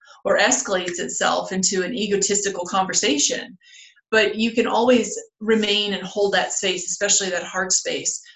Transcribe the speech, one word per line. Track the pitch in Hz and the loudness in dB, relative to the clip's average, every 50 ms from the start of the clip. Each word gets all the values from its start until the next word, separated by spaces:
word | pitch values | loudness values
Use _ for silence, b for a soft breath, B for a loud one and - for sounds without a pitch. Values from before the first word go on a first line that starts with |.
| B B B B B | B B B B B
or | 190 185 | 2 2
escalates | 165 202 233 247 247 - 208 196 185 175 180 - - | 4 4 4 2 0 0 -2 -2 -2 -2 -4 -6 -6
itself | - - - - 190 170 165 - - - | -6 -6 -4 -2 0 0 0 0 -2 -4
into | 190 190 185 - 196 185 | -2 0 0 0 0 0
an | 180 175 170 | -2 -2 -2
egotistical | - 214 196 202 190 190 - 202 196 202 196 190 175 175 | -4 -2 0 0 0 0 0 0 0 0 -2 -4 -6 -6
conversation, | 175 202 190 190 185 170 - - 220 302 285 - - 175 156 - - - - B B B B B B B B B - | -2 0 0 0 0 0 0 2 2 2 2 2 0 0 -4 -8 -12 -16 -20 B B B B B B B B B 0
but | 220 220 208 208 208 | 2 2 2 2 2
you | 214 226 233 | 0 -2 0
can | 220 247 233 | 2 0 0
always | - 208 220 240 254 254 226 208 - - - - - _ - | 2 2 2 4 6 6 4 4 0 -4 -10 -12 -14 _ -6
remain | 214 214 226 214 208 202 202 208 208 202 196 | 0 2 2 2 2 2 2 0 0 -2 -2
and | 180 185 | -4 -6
hold | 180 - 208 202 196 190 | -4 -2 0 0 2 2
that | 185 - - - | 0 0 0 -2
space, | - - 190 190 185 - - | -2 -2 -2 -2 -2 -4 -6
especially | - - 202 202 - - 196 185 | -4 -2 0 2 2 2 0 -2
that | 175 175 170 | -4 -4 -6
heart | - - 185 190 185 | -6 -4 -4 -2 0
space, | - - - - 156 135 135 - - - B B B | 0 -2 -2 -2 -4 -4 -4 -4 -6 -6 B B B